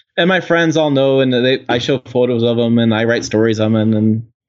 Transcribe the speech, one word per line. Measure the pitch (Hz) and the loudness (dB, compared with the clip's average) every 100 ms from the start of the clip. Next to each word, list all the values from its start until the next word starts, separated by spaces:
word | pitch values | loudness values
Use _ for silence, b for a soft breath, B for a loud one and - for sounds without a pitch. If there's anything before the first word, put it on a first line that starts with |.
| B - | B -2
and | 175 | 0
my | 185 | 0
friends | 165 170 165 156 | 0 0 0 0
all | 151 | 0
know, | 135 135 135 | 2 2 2
and | 131 | 2
they, | 123 127 131 - | 0 0 -2 -2
I | 123 | -4
show | - 135 | -2 -4
photos | - 127 123 117 | -4 -2 0 0
of | 117 117 | 0 0
'em, | 117 117 | 0 2
and | 117 | 2
I | 110 | 0
write | 117 117 | 0 -2
stories | - 107 113 107 | -2 0 0 0
of | 107 | 0
'em, | 110 | 0
and, | 110 | 0
and | 107 110 110 113 _ | 0 0 -2 -6 _